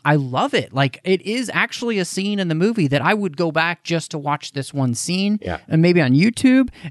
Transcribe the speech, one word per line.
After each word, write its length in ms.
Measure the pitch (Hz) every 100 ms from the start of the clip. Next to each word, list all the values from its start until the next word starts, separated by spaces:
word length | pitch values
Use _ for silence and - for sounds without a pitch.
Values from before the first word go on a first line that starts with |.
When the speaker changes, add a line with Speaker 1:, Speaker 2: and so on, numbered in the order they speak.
| 147
Speaker 1:
I 80 | 151
love 380 | 135 131 269
it. 180 | 214 -
Like, 280 | 127 139 -
it 160 | 180 190
is 300 | 190 240 240
actually 460 | 165 226 - 233 208
a 60 | 175
scene 320 | - 202 202
in 100 | 180
the 60 |
movie 340 | 160 196 226 143
that 140 | 139
I 100 | 151
would 240 | 214 196 143
go 160 | 170
back 320 | 156 165 170
just 260 | - 165 -
to 60 | 156
watch 340 | 143 147 -
this 200 | 143 131
one 220 | 143 127
scene, 440 | 120 - 185 202 208
Speaker 2:
Yeah. 160 | - 82 -
Speaker 1:
and 140 | 160
maybe 180 | 175 175
on 140 | 131
YouTube, 560 | 135 208 - 262 262 254 - 156